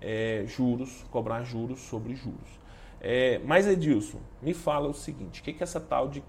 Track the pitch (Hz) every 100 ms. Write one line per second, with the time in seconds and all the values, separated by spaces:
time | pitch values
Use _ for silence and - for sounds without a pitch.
0 | - 110 113 110 104 - 127 120 131 -
1 | - 123 113 113 123 117 120 131 - 117
2 | 110 131 127 - - - - - - -
3 | - 123 127 117 123 165 202 185 156 123
4 | - - - - 139 175 - 147 143 147
5 | - 135 95 - - 156 175 - 165 131
6 | 135 143